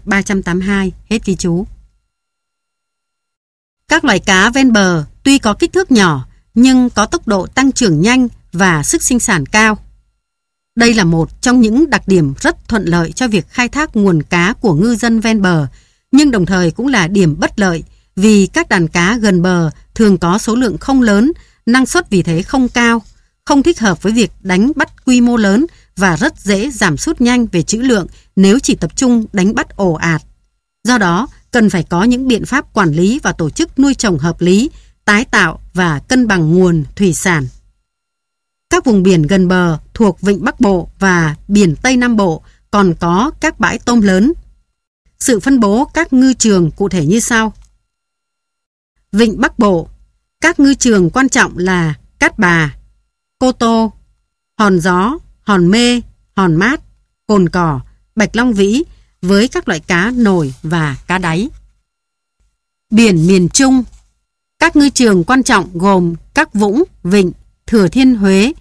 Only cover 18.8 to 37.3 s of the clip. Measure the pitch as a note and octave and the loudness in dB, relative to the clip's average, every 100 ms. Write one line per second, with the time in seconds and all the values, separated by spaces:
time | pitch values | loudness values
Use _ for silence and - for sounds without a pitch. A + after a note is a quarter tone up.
18.8 | D#3+ F3+ F3 A#3+ G#3+ F3+ F#3 F3 D#3+ - | -2 -2 -2 0 0 2 0 0 -2 -6
19.8 | _ - G#3+ F3+ E3+ G3+ - A#3+ A#3 - | _ 0 2 2 0 -2 -2 -2 -2 -4
20.8 | - C4+ A3+ G3+ C4+ - _ _ A3+ B3+ | -2 0 2 2 0 -2 _ _ -2 0
21.8 | B3+ - - F#3 E3+ E3 - C4+ A#3+ A#3+ | 0 -2 0 -2 0 -4 -2 -2 -2 0
22.8 | A#3 A3+ - _ _ _ - C#4+ E4 E4+ | 0 0 -4 _ _ _ -2 0 2 0
23.8 | A3 E3 - A#3 G3 - F#3 F#3 B3 C#4+ | -2 -2 -2 0 -2 -4 -2 0 0 -2
24.8 | D#4 - C4 B3 A#3+ A#3+ G3+ G#3+ E4+ - | -6 -6 0 2 2 2 2 0 -2 -6
25.8 | _ - F#3+ D#3 D4 - F#3+ G3 C#4 A3+ | _ -4 -2 0 -2 -4 -4 -4 -4 -2
26.8 | F#3+ C#3 - E4+ A#3+ B3+ A3+ E3+ - A3+ | -2 -2 -4 -2 0 0 0 -4 -4 -2
27.8 | C4 G#3+ - - _ F#3+ F#3+ C4 - F#3+ | 0 0 -4 -14 _ 2 4 2 0 -4
28.8 | E3 - B3 A#3 G#3+ G3+ F#3+ A#3+ D#4 - | -4 -2 0 0 -2 -2 -2 -2 -6 -4
29.8 | F#3 D#3 E3+ D#3 - _ _ _ _ _ | -4 -2 -4 -4 -8 _ _ _ _ _
30.8 | A3+ B3 F3+ F3 C#4 - _ A#3+ G#3 F3+ | -2 0 0 -2 -6 -12 _ 0 0 0
31.8 | - F3 A#3 B3 C4 G#3 - C4+ - A3 | -2 -2 0 0 0 -2 -2 -6 -4 -2
32.8 | E3+ D#3 F#3+ C#4 E3 F3 D3+ - E4 - | -2 0 0 -2 -4 -4 -6 -4 -4 0
33.8 | C#4 B3 G#3 D3+ E3+ - F3 G3+ D4+ - | 0 0 -2 -2 -4 -2 0 2 0 -8
34.8 | _ _ - G#3 - - - - - F#3 | _ _ -2 -2 0 -2 -2 -4 -8 -4
35.8 | F3 C#3 - C4 A3+ F#3 D#3 F3+ F3+ E3 | -2 -4 -2 0 2 0 2 2 2 0
36.8 | C3 - G3 D3+ F#3+ | -4 -2 -2 0 -2